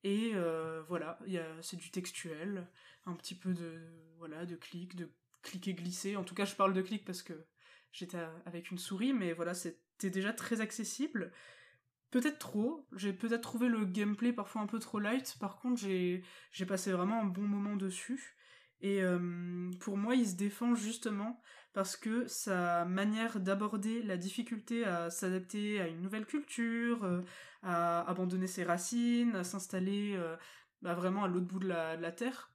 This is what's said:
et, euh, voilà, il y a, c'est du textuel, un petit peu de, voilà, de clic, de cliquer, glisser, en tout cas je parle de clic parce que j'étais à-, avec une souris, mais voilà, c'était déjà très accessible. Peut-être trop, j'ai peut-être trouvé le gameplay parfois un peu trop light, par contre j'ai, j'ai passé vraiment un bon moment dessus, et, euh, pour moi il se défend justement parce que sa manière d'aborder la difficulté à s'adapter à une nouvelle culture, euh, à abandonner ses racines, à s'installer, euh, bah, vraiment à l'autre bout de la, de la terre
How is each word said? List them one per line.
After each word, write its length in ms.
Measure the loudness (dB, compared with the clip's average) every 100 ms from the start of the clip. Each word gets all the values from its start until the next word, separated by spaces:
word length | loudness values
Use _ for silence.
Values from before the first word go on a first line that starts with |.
et, 280 | 2 2 2
euh, 480 | 2 2 0 -2 -6 -4
voilà, 280 | -4 -4 -8 -4
il 60 |
y 80 | -4
a, 80 | -4 -8
c'est 160 | -10 -10
du 140 | -6
textuel, 760 | -6 -6 -8 -8 -6 -4 -4 -6 -14 -20 -16 -10
un 80 |
petit 220 | -8 -8 -6
peu 180 | -2
de, 260 | -2 -4 -10 -16 -20 -20 -14
voilà, 280 | -10 -8 -6
de 120 | -8
clic, 400 | -10 -10 -10 -8
de 120 | -10 _ _ _
cliquer, 300 | -12 -6 -4
glisser, 440 | -4 -4 -4 -2 -2
en 80 | -4
tout 100 | -2
cas 80 |
je 120 | -2 4
parle 180 | 6
de 80 | 6
clic 240 | 0 -4 -4
parce 160 | -8
que 220 | -8 -12 -12 _ -20 -20 _
j'étais 240 | -12 -8 -6
à-, 180 | -6 -8 -10
avec 240 | -10 -8
une 80 | -8
souris, 360 | -4 0 2
mais 180 | 4 2
voilà, 220 | 0 0
c'était 560 | -2 -4 -8 _ _ 0
déjà 240 | 2 0
très 260 | -2 -2 0
accessible. 720 | 0 -2 -6 -2 -2 -2 -4 -8 -20 -20 -20 _ _ _ _
Peut-être 300 | 2 2 -2
trop, 460 | -4 0 0 -2 -8
j'ai 200 | -4 -2
peut-être 300 | 0 0 0
trouvé 260 | -2 2 4
le 160 | 4 2
gameplay 480 | 2 2 4 2
parfois 280 | 2 -2 -4
un 60 | -2
peu 120 | -2
trop 200 | -2 0
light, 380 | 2 2 0 -6
par 160 | -6 -4
contre 180 | 0 0
j'ai, 460 | 2 2 4 2 -4 -18 -16
j'ai 140 | -6 0
passé 260 | 0 2
vraiment 300 | 2 4 2
un 40 | 2
bon 180 | 0
moment 340 | 0 0 0 0
dessus, 580 | -2 -4 -4 -6 -6 _ -20 -20 -20 _
et, 200 | 0 4
euh, 680 | 4 4 2 -2 -4 -2 -4 -4
pour 160 | -2 0
moi 200 | 4 4
il 120 | 4
se 80 | 2
défend 400 | 0 2 2 4
justement 680 | 2 -2 -2 -2 -2 -6 -12 -20 -8
parce 240 | -2 -2 -2
que 320 | 0 0 0
sa 560 | -2 0 2 4 4
manière 560 | 4 4 2 2 0 2
d'aborder 640 | 2 2 2 0 0 0
la 140 | 0 0
difficulté 680 | -2 -2 -2 -4 -2 0
à 260 | 2 2 0
s'adapter 720 | -2 0 0 0 -2 0 2
à 80 | 0
une 140 | -2
nouvelle 240 | -2 -2 -2
culture, 800 | -2 -2 0 0 2 2 2 2
euh, 160 | 0 -2 -12 -18 -10
à 380 | 0 2 4 2 2
abandonner 380 | 0 2 2 0
ses 180 | 0 2
racines, 680 | 2 2 2 4 6 4 2
à 80 | -2
s'installer, 720 | -4 -2 0 2 2 0 0
euh, 180 | -2 -4 -12 -20 -20 _
bah, 140 | -2 0
vraiment 280 | 2 2
à 60 | 2
l'autre 160 | 2 2
bout 140 | 0
de 80 | 0
la, 260 | 0 0 -2
de 60 |
la 100 | -4
terre 400 | -2 -4 -4 -14